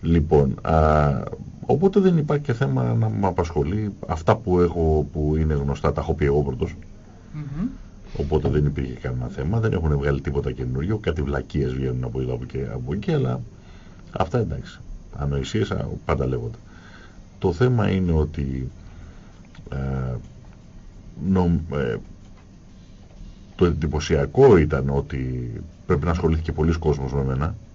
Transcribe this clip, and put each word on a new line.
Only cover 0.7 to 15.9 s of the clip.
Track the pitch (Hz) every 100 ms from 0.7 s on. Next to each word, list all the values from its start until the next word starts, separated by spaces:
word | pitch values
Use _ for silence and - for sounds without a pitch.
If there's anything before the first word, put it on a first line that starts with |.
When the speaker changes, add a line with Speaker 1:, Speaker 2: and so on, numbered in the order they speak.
| 80 78 76 73 65 - - - - -
Speaker 1:
οπότε | 143 190 196
δεν | 190 170
υπάρχει | 147 147
και | 147
θέμα | 120 139 131
να | 123 117 113
με | 107 98
απασχολεί. | 87 82 76 71 101 107 98 -
Αυτά | 80 80 110
που | - 90
έχω, | 87 85 80 78 73
που | 78 76 78
είναι | 78
γνωστά, | 76 69 71 78
τα | 71
έχω | 71
πει | 78
εγώ | 73 71
πρώτος. | 69 64 - - - - - - -
Speaker 2:
Μμμ. | 151 143 143 233 - - - - -
Speaker 1:
Οπότε | 71 78 -
δεν | 73
υπήρχε | 73 69 65
κανένα | 62 - 64 62
θέμα, | - 73 113
δεν | 110
έχουν | 98 80 73
βγάλει | 69 69
τίποτα | 71 67 65
καινούριο, | 65 64 64 82 107
κάτι | 92 78
βλακίες | 69 71 65 76 65
βγαίνουν | 65 65 62
από | 62 62
εδώ, | 64
από | 62
εκεί, | 62 65 67
από | 62 67
εκεί, | - -
αλλά | 156 123 123 - - - - - - -
αυτά, | - 90 123
εντάξει. | 92 69 - - - - - -
Ανοησίες, | 71 71 67 107 107
α, | 90 -